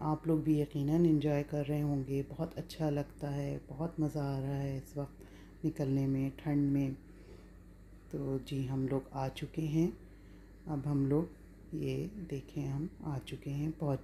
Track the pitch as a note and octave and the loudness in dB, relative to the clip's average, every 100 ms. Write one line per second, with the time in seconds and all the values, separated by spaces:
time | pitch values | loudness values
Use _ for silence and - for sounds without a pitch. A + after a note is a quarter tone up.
0 | D#3 D#3 E3 D#3+ D#3 D3+ D3 D3 C#3+ E3 | 0 2 4 2 4 4 2 0 4 6
1 | E3+ D3+ D3 D3 D3 D3 C#3 D3 D3 C#3 | 8 6 4 2 2 -2 0 2 2 0
2 | C3 C#3 C#3 C#3 E3 - E3+ - D#3 D3 | 0 -2 -2 -4 -4 -6 -8 -2 0 0
3 | C#3 - C#3+ C#3+ C#3+ C#3 - C#3 E3+ E3+ | -2 -6 -4 -2 -2 -4 -8 -6 -4 0
4 | D3+ D3+ C#3 C3+ C3+ C#3 C#3 C3+ - C#3+ | 0 0 -2 -2 -2 -2 -2 -4 -6 -6
5 | C#3 - - - - - D#3 D#3 C3+ C3+ | -6 -8 -18 -18 -20 -4 -2 0 2 4
6 | C3+ C3+ C3+ - D3+ C#3+ C#3+ C#3 C#3 C3+ | 4 2 0 -2 0 4 4 4 2 -2
7 | - - - - - - - - - - | -10 -18 -18 -18 -18 -20 -20 -20 -20 -20
8 | - D3 C#3 C3+ C3 C3+ C3 C3+ C3 C3+ | -8 -4 -2 -2 -2 -4 -2 0 0 0
9 | - C3+ C3+ - D3 D#3+ D#3+ D#3+ F3+ - | -2 -4 -4 -4 -8 -4 2 4 4 0
10 | - - - - - - - C#3+ C#3+ C#3+ | -14 -20 -20 -20 -20 -14 -6 -4 0 2
11 | C3+ D3 F3 - - - - D#3 C#3 C3 | 4 4 2 -6 -20 -20 -8 -4 -2 -2
12 | E3+ G#3 E3+ C#3 - D3+ C#3 C#3 F3 - | -4 -6 -6 -8 -6 -6 -4 -2 -4 -6
13 | D#3 C3+ - C3+ C#3+ C#3 D#3 D#3 D3 C3+ | -6 -6 -6 -10 -6 -2 -2 0 0 0